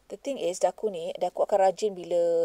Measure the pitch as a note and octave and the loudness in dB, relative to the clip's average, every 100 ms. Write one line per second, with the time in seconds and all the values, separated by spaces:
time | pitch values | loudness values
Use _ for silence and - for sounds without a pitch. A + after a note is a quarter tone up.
0 | - G3+ C#4+ C4 E3+ F#3 F3+ - G#3+ F3+ | -18 -12 -8 -4 -4 0 0 0 -6 -4
1 | E3+ - - - D3 G3 F#3+ F#3 G#3+ F3+ | -8 -4 -4 -2 2 4 4 2 -2 -4
2 | E3+ F3 E3+ E3 | -2 0 2 2